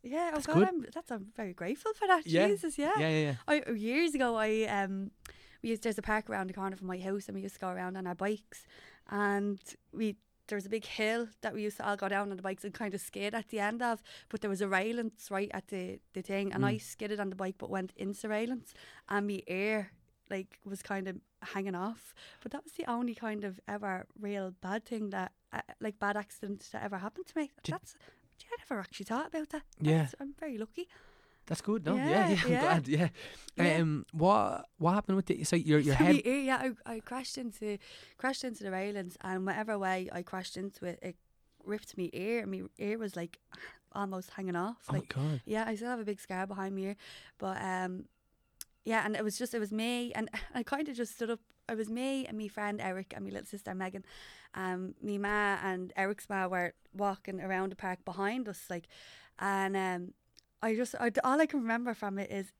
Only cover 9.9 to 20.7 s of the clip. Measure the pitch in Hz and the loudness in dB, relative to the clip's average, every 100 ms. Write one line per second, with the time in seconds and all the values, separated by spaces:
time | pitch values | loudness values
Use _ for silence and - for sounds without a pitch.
9.9 | - 220 202 _ _ - 208 196 220 - | -2 -2 -2 _ _ -6 -6 -2 -4 -4
10.9 | - 220 233 226 - 220 208 208 208 - | 0 2 2 -2 -6 -6 -2 -4 -2 -2
11.9 | 202 196 196 202 190 190 190 202 196 208 | 0 2 2 0 -2 -4 -4 -6 -4 -4
12.9 | 185 - 196 202 226 208 220 202 233 240 | -4 -6 -4 -2 -2 -4 0 0 2 0
13.9 | 226 - - - 220 214 190 202 190 185 | 0 -4 -20 -8 -4 0 0 4 4 2
14.9 | 240 226 - - 196 202 190 - 196 180 | 0 -2 -6 -4 -2 -2 -4 -6 -6 -6
15.9 | - _ - 190 196 196 - - 214 - | -8 _ -10 -2 0 2 4 4 4 -4
16.9 | - 208 208 202 190 190 190 - 190 185 | -8 -4 -2 -2 -2 -4 -4 -4 -2 -4
17.9 | - 196 202 220 214 233 254 - - - | -4 -6 -4 -2 0 0 -4 -8 -20 -20
18.9 | - - 202 202 196 - 185 202 220 196 | -20 -4 -2 0 -2 -4 -2 0 0 -2
19.9 | - _ _ _ 196 190 - - | -12 _ _ _ -6 -6 -14 -10